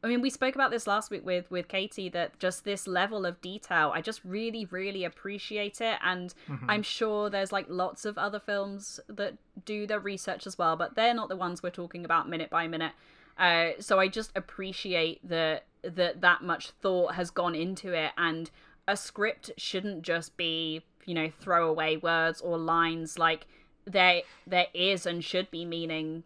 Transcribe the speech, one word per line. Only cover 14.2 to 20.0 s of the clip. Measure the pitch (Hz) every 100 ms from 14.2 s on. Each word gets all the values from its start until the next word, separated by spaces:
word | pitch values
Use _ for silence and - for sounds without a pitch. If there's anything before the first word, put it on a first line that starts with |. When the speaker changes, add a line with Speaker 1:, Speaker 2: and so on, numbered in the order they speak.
| 214
Speaker 1:
appreciate | 190 190 - 190 185 202 175 165 - 180
that, | 165 160 156 - _
that | 185 175 175 175
that | 180 175
much | 175 165 - -
thought | 196 180 175
has | 185 175
gone | - 175
into | 165 170 190 190
it, | 170 156 -
and | 170 165 165 - - - -
a | 202
script | - - 214 - - -
shouldn't | - 190 202 185